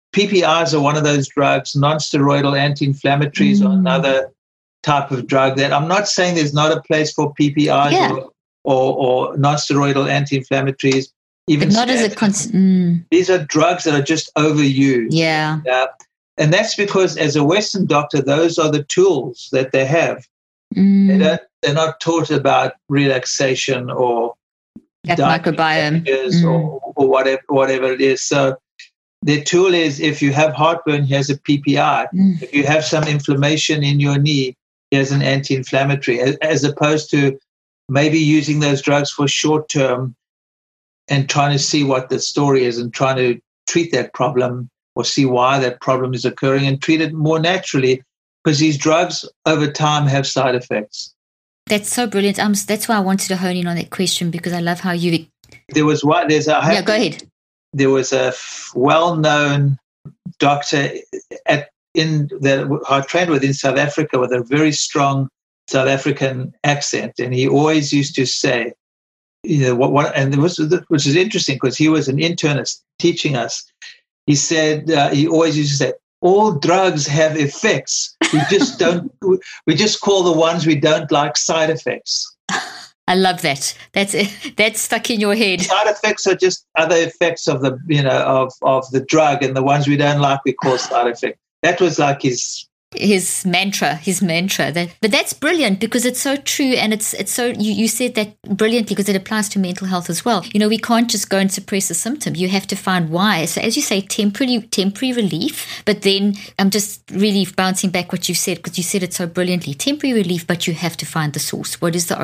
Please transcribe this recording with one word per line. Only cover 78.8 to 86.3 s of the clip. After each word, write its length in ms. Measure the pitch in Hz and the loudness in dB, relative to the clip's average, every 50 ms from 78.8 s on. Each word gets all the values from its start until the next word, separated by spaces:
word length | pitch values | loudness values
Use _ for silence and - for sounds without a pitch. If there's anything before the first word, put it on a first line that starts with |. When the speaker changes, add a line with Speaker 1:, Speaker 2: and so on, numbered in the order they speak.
| 175 | 0
Speaker 1:
don't, 280 | 170 180 175 - - - - | 0 0 -2 -4 -8 -10 -4
we, 160 | 202 185 190 190 - - - - - | 0 0 0 0 -2 -8 -20 -6 -2
we 80 | 156 165 | 0 0
just 260 | 147 214 214 - - | 2 2 0 0 -2
call 220 | - 202 196 190 175 | 0 0 2 2 2
the 100 | 180 160 | 2 2
ones 340 | 160 160 165 175 175 147 | 2 2 2 2 0 0
we 80 | 165 156 | 0 2
don't 340 | 139 160 156 156 165 156 - | 2 2 2 2 2 0 0
like 260 | 156 143 147 151 - | 0 0 0 0 -2
side 320 | - - - 160 165 156 160 | -2 -2 -2 0 0 0 0
effects." 680 | 160 - - 120 - - - - - - - - - _ _ - - - - - - - - - _ _ _ | -2 -2 -4 -6 -8 -6 -6 -6 -6 -6 -8 -10 -16 _ _ -8 -6 -6 -8 -10 -14 -18 -20 -20 _ _ _
Speaker 2:
I 80 | - 185 | 2 2
love 260 | 190 190 185 175 175 | 4 4 2 0 -2
that. 320 | 170 147 135 139 - - - - - - - | -2 -4 -4 -4 -6 -8 -10 -12 -12 -6 -4
That's, 220 | 196 196 202 - 156 202 202 - | -4 -2 -2 -2 -2 -2 -4 -6
<laughs> 200 | - - 269 - | -10 -14 -6 -2
that's 240 | - 214 226 220 - | 0 0 0 -2 -4
stuck 280 | - - 233 220 226 - | -6 -4 -4 -4 -2 -2
in 120 | 240 208 | -2 0
your 140 | 214 202 202 | 0 0 2
head. 260 | 226 220 190 185 180 | 2 2 0 0 0
Speaker 1:
Side 260 | 185 170 185 208 220 | 0 0 0 0 2
effects 400 | 214 208 - 220 214 202 - - | 0 0 0 -2 -4 -2 0 0
are 80 | 190 | 0